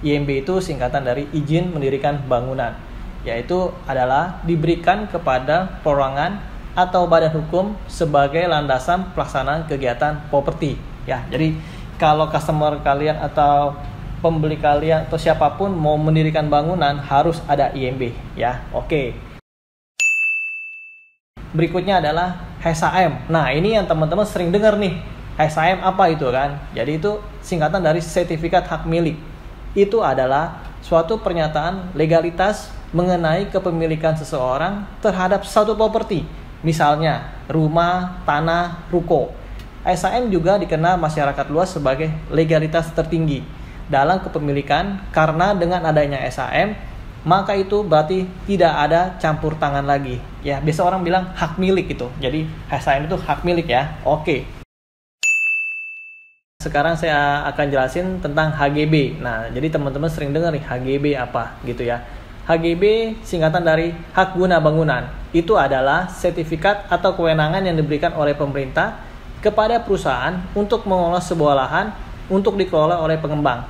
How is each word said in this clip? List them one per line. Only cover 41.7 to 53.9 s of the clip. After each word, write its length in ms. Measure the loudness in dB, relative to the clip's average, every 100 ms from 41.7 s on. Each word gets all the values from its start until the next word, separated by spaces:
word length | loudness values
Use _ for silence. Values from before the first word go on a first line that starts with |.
| 0 0 0 -2 -4 -2
legalitas 560 | 0 4 2 2 0 -2
tertinggi 560 | -2 0 0 0 -2 -6 -14 -14 -14 -2
dalam 320 | 2 4 2
kepemilikan, 800 | 0 -4 -2 -2 2 0 0 -6 -2
karena 400 | 2 2 4 2
dengan 320 | 2 2 0 2
adanya 320 | 2 2 0 -4
S 160 | -4
A 80 | -2 0
M, 160 | 0 -2 -10 -14 -14 -8
maka 320 | 2 2 4
itu 320 | 0 2 0 4
berarti 400 | 4 4 0 -2 -8 -2
tidak 240 | 4 4 4
ada 320 | 2 2 2 0
campur 320 | -2 0 -2 -2
tangan 240 | -2 0 0
lagi. 320 | 0 0 -6 -10 -10
Ya, 160 | -6 -2
biasa 320 | 0 2 2
orang 160 | 2 2
bilang 240 | 0 0 -4
hak 240 | -4 0
milik 240 | 2 2 0
gitu. 160 | -4 -6 -4
Jadi 320 | -2 -2 -4 -8 -6
H 160 | -4
S 60 | 0
A 80 | 0
M 80 | 0
itu 80 |
hak 320 | -4 -2 -2 0
milik 240 | 0 2
ya. 240 | 0 0